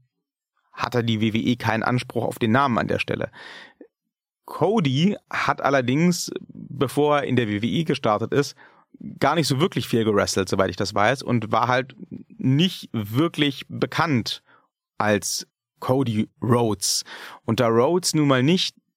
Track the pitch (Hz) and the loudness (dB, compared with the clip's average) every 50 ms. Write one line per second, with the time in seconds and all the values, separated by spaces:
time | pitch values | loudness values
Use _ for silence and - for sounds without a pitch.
0 | _ _ _ _ _ _ _ _ _ _ _ _ _ _ - - - - - 123 | _ _ _ _ _ _ _ _ _ _ _ _ _ _ -10 -6 -6 -2 0 0
1 | 117 113 110 107 110 113 101 113 - - 123 120 - 113 107 113 - - 123 123 | 0 0 0 0 0 0 0 0 0 0 -2 -2 -2 -2 -2 0 0 0 -2 -2
2 | - - - 120 117 - - - 120 110 110 135 143 135 117 - - - - - | -4 -4 -6 -4 -4 -4 -4 -2 -2 2 2 2 2 2 0 0 0 0 -2 -4
3 | - - - - - - - - - - - - - - _ _ - - _ _ | -2 -4 -6 -6 -6 -10 -10 -16 -20 -20 -20 -20 -20 -20 _ _ -20 -20 _ _
4 | _ _ _ _ _ _ _ _ - - - - 147 190 214 233 165 135 127 139 | _ _ _ _ _ _ _ _ -20 -12 -4 -2 0 0 2 2 0 2 2 2
5 | 170 208 208 - _ - - - - - - - - 131 139 135 123 117 131 151 | 2 2 0 -2 _ -10 -6 -4 -2 -2 -2 0 0 2 2 2 2 2 2 4
6 | 170 180 175 175 - - - - - - - - - - - 127 139 123 - 143 | 4 2 2 0 -4 -8 -10 -12 -12 -14 -18 -18 -14 -10 -2 -2 -2 0 2 2
7 | 147 147 147 143 131 - 127 120 120 104 104 101 110 117 - 160 165 160 143 - | 2 4 4 2 2 2 2 2 2 2 0 0 0 0 0 0 0 -2 -2 0
8 | - 113 107 104 113 - - 139 143 - - _ - - _ _ _ _ _ - | 2 0 2 2 0 0 0 0 0 0 -4 _ -20 -20 _ _ _ _ _ -18
9 | - - - - - 135 156 170 143 - 139 127 160 202 - 131 110 - - 117 | -16 -12 -4 0 2 2 2 2 0 0 2 0 0 0 0 -4 -4 0 0 0
10 | 110 110 104 101 95 95 - 98 95 - - 95 95 98 95 - 104 95 107 101 | 2 2 2 2 2 2 0 -2 0 0 2 2 2 0 0 -4 -6 -2 0 2
11 | 101 110 135 131 - - 123 117 107 104 117 113 120 120 127 131 127 131 - - | 2 2 2 0 -2 -2 -2 -2 0 0 2 2 2 2 2 0 -2 -4 -12 -20
12 | - - - - - _ - - - 131 131 143 175 185 - - - - - 117 | -18 -18 -18 -18 -18 _ -12 -4 0 0 2 2 2 0 -2 -6 -14 -8 -6 -6
13 | 104 101 110 131 160 170 - - 147 143 135 - - - - 117 - 120 - - | -6 -2 -2 0 0 0 0 0 0 0 -2 -6 -12 -12 -6 -6 -4 -4 0 -2
14 | 165 170 143 117 95 - - - _ _ _ _ _ _ _ _ _ _ _ - | 0 2 0 0 -2 -4 -8 -10 _ _ _ _ _ _ _ _ _ _ _ 0
15 | 107 107 107 98 - - - - - _ _ _ _ _ _ - - - 127 139 | 2 2 2 2 2 -2 -8 -8 -10 _ _ _ _ _ _ -10 -2 0 0 0
16 | 135 117 110 107 107 - _ - - 113 120 123 120 110 101 - - - - - | 0 0 0 -2 -2 -4 _ -6 0 2 2 2 2 0 -2 -2 -4 -4 -4 -4
17 | - - - - - - - - - - 113 - 123 113 113 117 123 151 175 185 | -6 -8 -16 -18 -18 -18 -20 -12 -4 -4 0 2 2 4 4 4 4 4 2 0
18 | 180 - - 156 147 143 135 127 127 151 180 185 - - - _ _ _ _ | 0 0 0 2 4 4 4 4 4 4 2 2 0 -4 -6 _ _ _ _